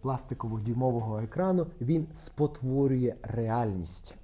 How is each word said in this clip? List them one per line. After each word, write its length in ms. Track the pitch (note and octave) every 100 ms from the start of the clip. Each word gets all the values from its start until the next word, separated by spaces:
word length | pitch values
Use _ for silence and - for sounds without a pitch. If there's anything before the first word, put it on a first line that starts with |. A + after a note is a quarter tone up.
пластиково-дюймового 1200 | C3 C3 - B2+ A#2 A2 G#2+ A#2+ B2+ A#2+ A2 G#2+
екрану, 440 | A2 - F#3 F#3 E3 -
він 260 | A#2+ E3 D#3 -
спотворює 1000 | - - D3 D3 B2+ C3+ C#3 C3 B2 -
реальність. 960 | G#2 A2+ A2+ A#2 A2+ F#2 E2 - - -